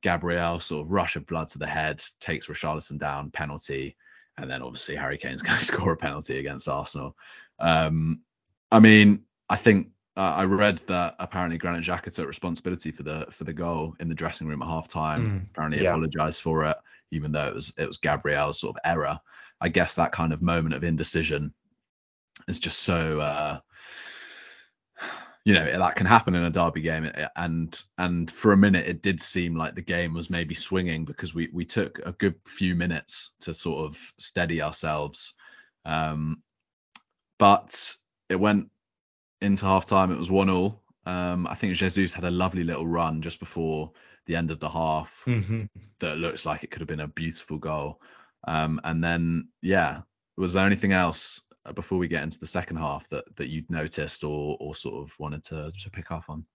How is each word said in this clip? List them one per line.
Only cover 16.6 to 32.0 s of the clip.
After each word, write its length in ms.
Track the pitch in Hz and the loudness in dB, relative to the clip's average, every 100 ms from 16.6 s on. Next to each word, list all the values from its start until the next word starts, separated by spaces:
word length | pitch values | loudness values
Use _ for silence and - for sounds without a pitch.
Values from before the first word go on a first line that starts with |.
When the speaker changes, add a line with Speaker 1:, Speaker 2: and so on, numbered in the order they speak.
| 78 | 0
Speaker 1:
it, 100 | 76 - - _ | -2 -6 -20 _
even 220 | 82 76 | -6 -4
though 160 | 76 73 | -2 -2
it 60 | |
was, 180 | - - - | -2 -4 -2
it 120 | 80 | -6
was 80 | - | -2
Gabriel's 640 | 78 71 73 71 73 71 | -2 0 0 0 0 -2
sort 160 | - - | -6 -4
of 40 | |
error. 340 | 80 82 73 80 _ - - _ | -2 0 0 -4 _ -20 -20 _
I 100 | 90 | 0
guess 260 | 80 85 - | 2 2 2
that 160 | 78 | 0
kind 200 | - 82 | 2 0
of 80 | 78 | 2
moment 360 | 85 85 80 69 | 2 2 0 0
of 80 | |
indecision 680 | 85 80 90 85 78 73 73 - _ _ _ _ _ _ _ - - | 0 0 2 0 0 0 -4 -8 _ _ _ _ _ _ _ -20 -8
is 140 | 80 | -4
just 180 | 80 - | 0 2
so, 400 | - 85 80 78 | 2 2 2 0
uh, 400 | 73 73 76 76 _ - - - - - - - - - - _ _ - - - - - | 0 -2 -4 -4 _ -20 -20 -16 -16 -16 -18 -20 -20 -20 -20 _ _ -14 -12 -12 -16 -4
you 80 | - | 4
know, 120 | 95 | 4
that 320 | 78 78 90 76 | 4 2 0 2
can 100 | 95 | 6
happen 300 | 113 - 90 | 6 6 2
in 80 | |
a 60 | 85 | 2
derby 300 | 85 85 80 | 2 0 0
game, 300 | 80 80 80 - 76 - | -4 -4 -6 -6 -8 -6
and, 460 | 85 82 82 - - - | -4 -2 -4 -6 -12 -4
and 320 | 90 87 82 | -2 0 -4
for 220 | - 110 | 2 6
a 40 | 98 | 8
minute 300 | 101 92 - | 8 6 2
it 160 | 82 | -2
did 180 | 98 82 | 0 0
seem 360 | - 95 87 82 | -2 -2 -2 -2
like 180 | 80 | -4
the 80 | - | -6
game 320 | - 87 87 | -4 -2 -2
was 160 | 82 82 | -4 -4
maybe 240 | 87 80 | -4 -4
swinging, 500 | 82 - 95 90 80 | -6 -2 0 0 -2
because 300 | 80 - 87 | -6 -8 -8
we, 160 | 80 82 | -4 -4
we 120 | 85 | -4
took 340 | 85 - 92 - | -4 -2 -2 -4